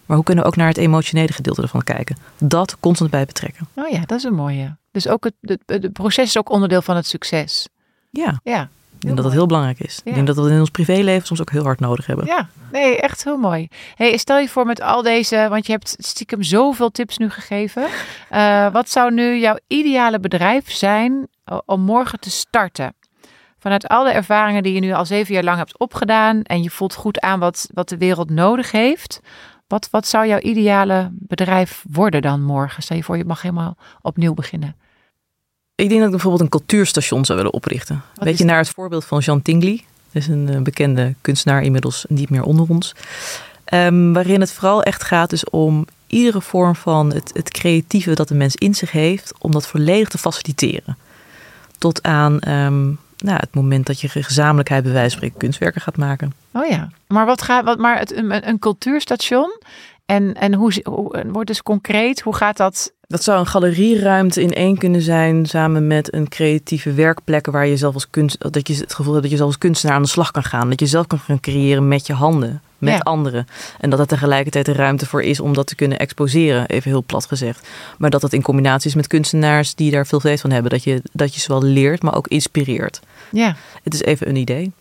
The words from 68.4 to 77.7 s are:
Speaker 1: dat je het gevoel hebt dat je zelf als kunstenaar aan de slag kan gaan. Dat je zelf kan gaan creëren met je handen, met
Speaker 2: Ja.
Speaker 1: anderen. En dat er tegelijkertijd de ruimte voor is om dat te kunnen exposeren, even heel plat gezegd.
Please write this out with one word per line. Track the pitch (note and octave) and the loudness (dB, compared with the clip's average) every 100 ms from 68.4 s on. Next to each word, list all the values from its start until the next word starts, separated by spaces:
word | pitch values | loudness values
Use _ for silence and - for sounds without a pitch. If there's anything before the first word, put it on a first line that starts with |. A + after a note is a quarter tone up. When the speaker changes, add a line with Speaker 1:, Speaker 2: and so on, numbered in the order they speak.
| D3 | -4
Speaker 1:
dat | D3+ C#3 | -2 -2
je | D3 | -4
het | - | -4
gevoel | - C#3+ | -4 0
hebt | D3+ | 0
dat | C#3 | 2
je | C#3+ | 2
zelf | C#3+ | 0
als | C#3+ | 2
kunstenaar | F3+ E3+ D3+ C#3+ | 0 2 2 2
aan | |
de | C#3+ | 2
slag | - E3+ | 0 -2
kan | D3 | -2
gaan. | - A#2+ B2 | -4 -2 0
Dat | C3 | 0
je | D3 | 2
zelf | D#3+ E3+ | 0 0
kan | D3+ | -2
gaan | - C#3+ | -2 -2
creëren | - C#3 C#3 C#3 C#3 | -2 0 2 4 4
met | C#3 - | 2 0
je | |
handen, | C3+ D3+ D#3+ A#2 D3 - - | 0 2 2 0 -6 -12 -4
met | C#3+ | 0
Speaker 2:
Ja. | F3+ | 0
Speaker 1:
anderen. | - D#3+ C#3+ A#2+ B2 - - - | 0 -2 -2 -4 -6 -12 -20 -6
En | C#3+ | 0
dat | C3+ | 2
er | C#3+ | 2
tegelijkertijd | D3+ C#3+ C3+ C#3 C#3+ C#3 | 2 2 0 0 -2 0
de | |
ruimte | C#3 C#3 C#3 C#3 | 2 2 0 -2
voor | C#3+ | -2
is | - C#3+ | -2 0
om | D3 | 0
dat | C#3 C#3 | 0 -2
te | - | -2
kunnen | C#3+ C3+ | -2 0
exposeren, | C#3 - C#3+ C#3+ D#3+ B2 B2 | -4 -2 0 2 4 2 0
even | B2 C3+ | -2 0
heel | C3+ | -2
plat | B2+ - - | 0 -4 -4
gezegd. | C3+ B2 A#2 - | -4 -4 -6 -12